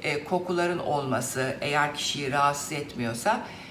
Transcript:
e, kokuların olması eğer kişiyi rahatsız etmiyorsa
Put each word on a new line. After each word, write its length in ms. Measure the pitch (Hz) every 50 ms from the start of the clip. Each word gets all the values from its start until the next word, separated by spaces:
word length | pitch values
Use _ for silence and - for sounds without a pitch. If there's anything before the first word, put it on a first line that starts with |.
e, 220 | - 151 143 147 147
kokuların 540 | - 185 175 180 185 180 170 175 175 180 170
olması 800 | - - 147 143 135 131 117 120 123 - - 131 131 135 - -
eğer 340 | - 143 143 147 147 147 147
kişiyi 380 | - - - - 143 143 131
rahatsız 400 | 139 143 143 143 143 - - -
etmiyorsa 760 | 160 143 143 - - - 120 117 110 113 - 202 233 240 - - - - - -